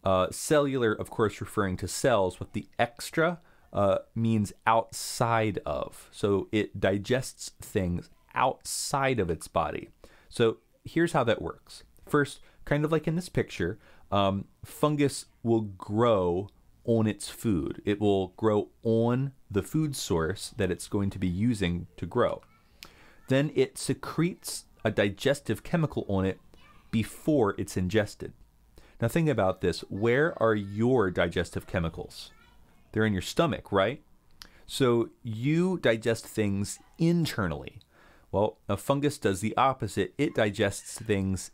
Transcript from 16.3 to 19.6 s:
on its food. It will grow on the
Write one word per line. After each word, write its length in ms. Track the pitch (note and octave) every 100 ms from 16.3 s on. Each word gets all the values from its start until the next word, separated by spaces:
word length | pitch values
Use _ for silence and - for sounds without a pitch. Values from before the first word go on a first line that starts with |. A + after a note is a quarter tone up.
| F2 G#2 _ _ _ -
on 200 | A2+ A2
its 220 | G2 -
food. 540 | - A2+ F2+ C#2+ -
It 160 | - G2+
will 300 | G#2 G2 F#2 -
grow 320 | A2 G#2 - _
on 500 | A2+ A2+ A#2 B2 C#3 - _
the 120 | G2+